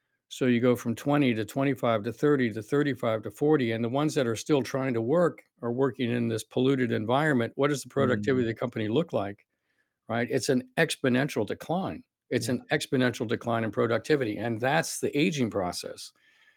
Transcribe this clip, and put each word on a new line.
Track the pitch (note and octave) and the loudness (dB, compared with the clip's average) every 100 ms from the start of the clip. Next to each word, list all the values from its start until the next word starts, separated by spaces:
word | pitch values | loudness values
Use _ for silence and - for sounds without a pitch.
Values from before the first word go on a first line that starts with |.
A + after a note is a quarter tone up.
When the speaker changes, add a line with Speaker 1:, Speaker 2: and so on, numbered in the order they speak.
| _ _ _ | _ _ _
Speaker 1:
So | - C3 | -2 2
you | A#2+ | 4
go | B2 A#2+ | 4 2
from | A#2+ A2+ | 0 -4
twenty | D3 D3 C3 A2 | 0 2 4 2
to | G2+ | -2
twenty-five | C#3 C#3 B2+ B2 A2 G#2+ | -2 0 0 0 0 -2
to | |
thirty | A2+ D3 C#3+ A#2+ | 0 2 2 2
to | A2 | -2
thirty-five | G#2+ D3 C#3+ B2 A#2 A2 | -2 0 0 0 -2 -2
to | G#2+ | -4
forty, | - D3 D#3 A#2 | -2 2 2 2
and | A2+ | 0
the | A#2 | -2
ones | C3+ D3+ C#3+ | 0 0 0
that | A#2+ | -2
are | G#2+ | -2
still | - D3 | 0 0
trying | A2+ C3+ C3 A#2 | 0 -2 -2 -2
to | |
work | A2+ E3 E3+ - - _ | 0 2 2 -2 -14 _
are | A#2+ | -6
working | A#2+ C3+ A#2 A#2+ | 0 0 0 -2
in | A#2+ A#2 | 0 -2
this | A2 | -4
polluted | - C3 C3 C#3 A#2+ | -4 0 2 2 0
environment. | A2+ G#2+ C3 D#3 B2+ A#2 - | 0 0 2 2 2 0 0
What | C#3+ | 0
does | C#3 | 0
the | B2+ | -4
productivity | C#3 C3 A#2 G#2 C3 | 0 2 2 2 2
Speaker 2:
Mm. | A2+ | 0
Speaker 1:
of | A2+ | -2
the | |
company | B2+ A#2 G#2+ | -4 -4 -2
look | B2+ F3 | 0 0
like, | A2+ G2+ G#2 _ _ _ _ _ _ - | -2 -4 -8 _ _ _ _ _ _ -6
right? | A#2 A#2+ | -2 0
It's | C3 - | 0 2
an | B2+ - - | 0 0 0
exponential | E3 - C3 B2 D3 - G#2 | 0 0 0 2 0 -2 -4
decline. | - - F3 D#3 D#2+ - _ - | -4 -4 -4 -4 -8 -14 _ -6
It's | B2+ A#2+ | -4 -2
Speaker 2:
Yeah. | B2 | -4
Speaker 1:
an | - | -2
exponential | D3+ - C3+ B2 - A2+ | -4 0 0 2 0 -4
decline | A2 A#2+ A2+ | -4 -2 -2
in | A2 | -2
productivity, | A2 A#2+ A2+ - D3+ A#2 G#2 | 0 0 0 0 0 0 -2
and | A#2 A2+ | -4 -2
that's | B2+ D#3+ D#3+ - | 0 0 -2 -4
the | A2+ C#3+ | -2 0
aging | F3+ D3 A2+ | 0 0 -2
process. | G2+ F2+ - - - - - _ _ _ | -2 -4 -4 -10 -12 -16 -20 _ _ _